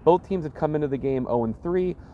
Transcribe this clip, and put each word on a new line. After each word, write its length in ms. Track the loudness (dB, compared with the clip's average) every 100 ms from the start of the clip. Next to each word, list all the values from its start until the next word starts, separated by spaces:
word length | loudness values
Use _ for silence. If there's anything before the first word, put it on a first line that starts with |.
Both 240 | 4 4 2
teams 160 | -4
had 100 | -4
come 200 | -2 0
into 140 | 0 0
the 80 | -2
game 300 | 0 0 0
oh 160 | 0
and 160 | 0 -2
three. 340 | -2 0 0 -4 -12